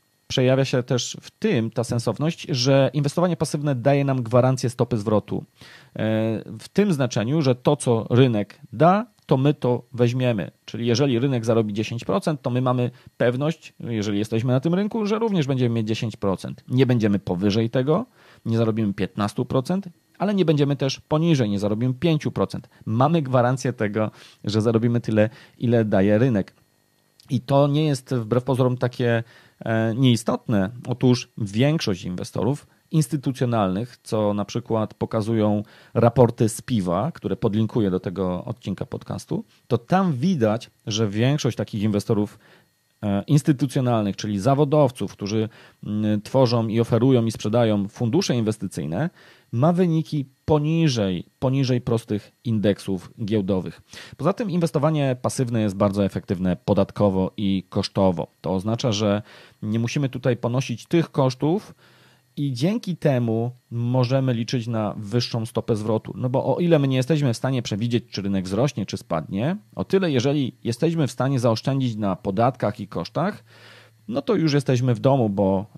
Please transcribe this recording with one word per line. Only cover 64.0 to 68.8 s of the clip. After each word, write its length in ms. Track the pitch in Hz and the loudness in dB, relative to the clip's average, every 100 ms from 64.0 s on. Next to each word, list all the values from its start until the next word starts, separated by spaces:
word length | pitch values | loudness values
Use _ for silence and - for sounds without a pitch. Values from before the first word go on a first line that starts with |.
| 120 135 131 | 2 2 0
liczyć 340 | 117 117 131 110 | -2 -2 -4 -2
na 260 | 113 104 - | -2 -4 -6
wyższą 480 | 101 120 120 120 110 | -2 -2 -2 -4 -4
stopę 300 | 117 - 107 | -6 -2 -2
zwrotu. 380 | 107 110 - - | 0 -2 -4 -6
No 120 | 123 | -2
bo 260 | 127 - - | -2 0 0
o 40 | |
ile 200 | 175 156 | 4 4
my 80 | 139 | 4
nie 100 | 131 | 0
jesteśmy 360 | 127 156 143 | 0 0 0
w 40 | 113 | -2
stanie 240 | 131 131 | -2 -4
przewidzieć, 420 | 117 101 117 117 - | -4 -4 -2 -2 -4
czy 120 | - | -6
rynek 240 | 98 98 92 | -2 -2 -2
wzrośnie, 400 | 98 143 - | -2 -2 -2